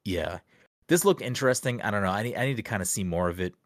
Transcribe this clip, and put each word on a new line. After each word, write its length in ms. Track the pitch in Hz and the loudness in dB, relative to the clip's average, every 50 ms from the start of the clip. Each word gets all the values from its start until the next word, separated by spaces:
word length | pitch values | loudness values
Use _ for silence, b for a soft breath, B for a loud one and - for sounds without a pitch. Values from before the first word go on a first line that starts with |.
| - | -6
Yeah. 340 | - 92 85 78 78 90 90 - _ _ _ _ _ _ _ _ | -4 -4 -2 -2 -4 -6 -8 -12 _ _ _ _ _ _ _ _
This 180 | - 160 175 - | 2 2 4 6
looked 160 | 202 180 - | 4 4 2
interesting. 600 | - 123 123 110 135 127 127 - - 127 120 117 - | 0 -6 -2 0 2 2 2 2 0 -4 -4 -2 -2
I 80 | 107 | -2
don't 120 | 104 104 98 | 0 0 0
know. 80 | 92 | 0
I 120 | 92 104 113 | 0 0 -2
need, 140 | 123 - | -2 -2
I 100 | - 123 | -2 -2
need 100 | 135 135 | -2 -2
to 60 | 113 107 | -2 -4
kinda 220 | - 113 98 90 | -4 -2 -2 -2
see 180 | - - 110 95 | -2 -2 -2 -2
more 240 | 90 85 85 90 87 | 0 0 0 0 0
of 120 | 87 92 | 0 0
it. 120 | 92 90 - _ _ | -2 -4 -4 _ _